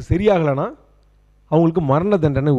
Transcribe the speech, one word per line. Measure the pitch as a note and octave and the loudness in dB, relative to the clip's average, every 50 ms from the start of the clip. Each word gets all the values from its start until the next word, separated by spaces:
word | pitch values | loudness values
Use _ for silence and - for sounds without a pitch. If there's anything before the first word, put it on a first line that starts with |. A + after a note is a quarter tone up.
| - - | -6 -2
சரியாகலைன்னா | D#3 F3 G#3 G#3+ G3 F3 D#3+ D3 C3+ C3+ E3+ A#3 D#4 - _ _ _ _ _ _ _ _ _ _ _ _ _ _ | -2 0 2 2 2 2 2 0 -2 -2 -4 -6 -8 -14 _ _ _ _ _ _ _ _ _ _ _ _ _ _
அவங்களுக்கு | D3+ D#3+ E3+ E3 D#3+ F3+ D#3+ C3+ | 0 2 2 2 0 0 -2 0
மரண | C3+ D3+ F3 G#3 G#3 F3+ | 0 0 0 0 0 0
தண்டனை | D#3 D3+ C3+ C3+ C#3 D3+ C#3+ | 0 -2 -2 -2 0 0 2